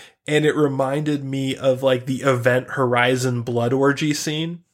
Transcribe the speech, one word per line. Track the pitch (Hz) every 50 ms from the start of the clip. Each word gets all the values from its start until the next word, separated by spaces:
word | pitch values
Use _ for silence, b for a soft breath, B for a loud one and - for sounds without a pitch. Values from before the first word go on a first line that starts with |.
| B B B B B
And | - 151 151 151
it | 151 -
reminded | 151 151 143 135 131 135 131 139 151 151 151 147 143 135
me | 135 135 135 135 131 131
of, | - - 135 131 127 135
like, | 135 131 123 120
the | 135 131 120 -
Event | 139 127 120 117 127 123 127 127 -
Horizon | - 143 131 120 123 120 120 127 131 123 127 131 123 120 113
blood | 127 120 117 117 120 131
orgy | 135 135 139 139 - 156 151 147
scene | - - 156 151 151 165 170 170 170 _ _